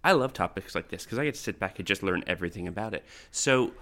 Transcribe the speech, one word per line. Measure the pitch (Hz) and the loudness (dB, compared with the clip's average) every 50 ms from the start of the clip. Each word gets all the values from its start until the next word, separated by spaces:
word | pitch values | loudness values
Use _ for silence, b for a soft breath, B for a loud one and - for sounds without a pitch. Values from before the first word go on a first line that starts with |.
| - | 6
I | 170 | 6
love | 190 147 127 135 - | 6 6 4 2 0
topics | - 90 87 - 95 - - - | -2 -2 -2 -2 -6 -10 -4 -6
like | 85 85 - | -6 -4 -4
this | - - - | -10 -10 -8
'cause | - 110 | -4 -4
I | 120 147 | -2 -2
get | 147 127 | -2 -4
to | - | -4
sit | - 113 95 | -6 -6 -4
back | - 98 95 - - | -2 -4 -4 -4 -6
and | 90 | -2
just | 85 98 95 101 | 0 0 0 2
learn | 95 90 87 - | 0 0 0 0
everything | - 90 82 87 85 - 98 87 | -2 -2 -2 -2 -6 -4 -6 -8
about | 90 87 98 107 113 104 | -6 -6 -6 -6 -4 -6
it. | - - B B B B B | -8 -8 B B B B B
So, | - - - 139 131 127 123 - - - | -6 -2 2 4 4 4 4 2 -2 -10